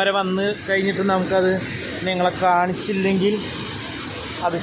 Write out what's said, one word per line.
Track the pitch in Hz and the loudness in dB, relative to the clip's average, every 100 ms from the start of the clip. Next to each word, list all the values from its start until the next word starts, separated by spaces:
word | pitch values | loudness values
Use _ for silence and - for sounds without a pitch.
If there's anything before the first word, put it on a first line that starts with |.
വരെ | 196 196 | 2 2
വന്ന് | 190 190 202 208 - | 0 0 -2 -2 0
കഴിഞ്ഞിട്ട് | 196 196 185 196 | 0 2 0 2
നമുക്കത് | 190 185 190 185 185 - - - - 185 | 2 2 2 2 2 -2 -6 -6 -4 -2
നിങ്ങളെ | 185 180 175 180 | 0 0 2 4
കാണിച്ചില്ലെങ്കിൽ | 175 180 180 - 196 190 190 196 214 165 - - - - - - - - - 175 | 4 2 0 -2 0 2 2 2 0 -4 -6 -6 -8 -8 -8 -8 -8 -8 -4 -2
അത് | 170 | 0